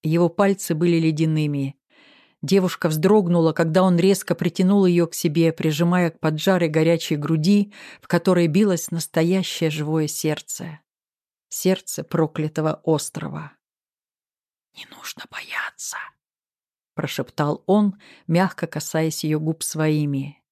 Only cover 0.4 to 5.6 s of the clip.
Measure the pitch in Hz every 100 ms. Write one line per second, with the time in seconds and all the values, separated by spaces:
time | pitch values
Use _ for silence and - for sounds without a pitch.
0.4 | 196 196 - 156 175 165 160 156 160 156
1.4 | 151 143 139 - _ _ _ _ _ _
2.4 | 151 196 180 - 165 156 185 214 175 175
3.4 | 160 156 165 160 190 175 185 190 - 170
4.4 | 170 - 185 202 185 175 165 - 165 151
5.4 | 165 165